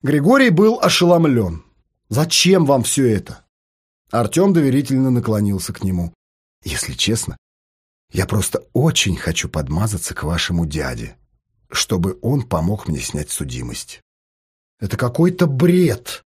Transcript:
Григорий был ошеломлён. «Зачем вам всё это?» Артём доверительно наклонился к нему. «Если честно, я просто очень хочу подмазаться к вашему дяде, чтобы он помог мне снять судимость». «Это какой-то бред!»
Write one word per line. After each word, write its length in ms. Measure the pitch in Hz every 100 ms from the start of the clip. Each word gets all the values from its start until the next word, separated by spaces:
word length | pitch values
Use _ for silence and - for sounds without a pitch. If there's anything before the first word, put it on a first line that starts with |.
Григорий 480 | 135 147 147 269 254
был 300 | 165 214 233
ошеломлён. 840 | 185 - 175 175 160 123 92 80 _ _ _ _ _
«Зачем 560 | 110 165 - 180 190 143
вам 180 | 135
всё 220 | - - 127
это?» 380 | 104 - - _ _ _ _ _ _ _
Артём 420 | 113 110 160 196
доверительно 580 | 170 139 131 139 135 131
наклонился 640 | 123 113 107 104 98 -
к 100 | -
нему. 300 | 98 90 85 _ _ _ _ _
«Если 300 | - 73 -
честно, 420 | - - 117 - 65 _ _ _ _ _ _ _
я 120 | - 98
просто 380 | 104 - - -
очень 460 | 120 156 - 104 82
хочу 320 | - 82 -
подмазаться 640 | 78 69 78 110 95 -
к 100 | -
вашему 420 | 76 85 - 85 82
дяде, 520 | 78 131 - - - _ _ _ _ _
чтобы 480 | - - 98 90 92
он 220 | 113 139
помог 440 | 117 82 85 104 -
мне 140 | 73
снять 280 | - 73 76
судимость». 720 | - 69 62 60 58 - - _ _ _ _ _ _ _ _
«Это 160 | 101 -
какой-то 520 | 123 120 175 180 170
бред!» 760 | 135 170 180 170 - - -